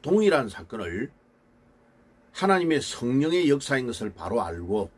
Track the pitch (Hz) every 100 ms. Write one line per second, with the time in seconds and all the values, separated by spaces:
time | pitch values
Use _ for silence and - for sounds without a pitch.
0 | 143 202 208 156 113 - 82 110 90 90
1 | 131 _ _ _ _ _ _ _ _ _
2 | _ _ _ - 190 185 170 151 - -
3 | 120 131 151 180 160 143 - 135 123 113
4 | 107 - 87 113 85 85 87 104 90